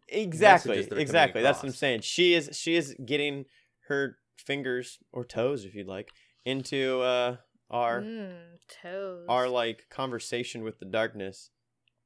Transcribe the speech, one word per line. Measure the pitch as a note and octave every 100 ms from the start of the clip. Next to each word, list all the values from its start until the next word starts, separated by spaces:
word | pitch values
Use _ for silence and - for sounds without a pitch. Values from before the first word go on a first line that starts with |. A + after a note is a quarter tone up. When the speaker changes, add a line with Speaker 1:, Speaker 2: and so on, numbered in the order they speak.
| -
Speaker 1:
Exactly, | F#3+ G3+ D#3 G#3 F3 B2
Speaker 2:
messages | G2 G2
that |
are | A#2
coming |
Speaker 1:
exactly. | C#3+ E3 C#3+ A2
That's | B2+ C#3
what | C#3
I'm |
Speaker 2:
across. | -
Speaker 1:
saying. | C#3 A#2
She | - - F3+
is, | E3+ D3 -
she | E3+ E3+
is | C#3 - B2
getting | D3 D3 C#3 C3+ _ _ _ -
her | C#3 C#3 - _ -
fingers | - C#3 C3 B2 B2 - _
or | B2+
toes, | A#2+ - B2 C#3 G2
if | G2+
you'd | F#2+
like, | F#2+ - _ _ _ B2+
into, | C3+ C3 C#3 C3 B2+
uh, | B2+ B2 B2 B2 _ _ -
our | A#2+ A#2 A#2+
Speaker 3:
Mm, | G#3+ A3+ F#3+ F3 E3+ E3+ -
toes. | - F3 F#3+ G3 F3+ F3
Speaker 1:
our, | B2 B2+
like, | B2 A#2 A2 _
conversation | - C3 A#2 - A#2+ A#2+ A#2
with | A2 G#2+
the | G2
darkness. | A2 A2+ G#2+ F#2+ - - _ _ _ _ _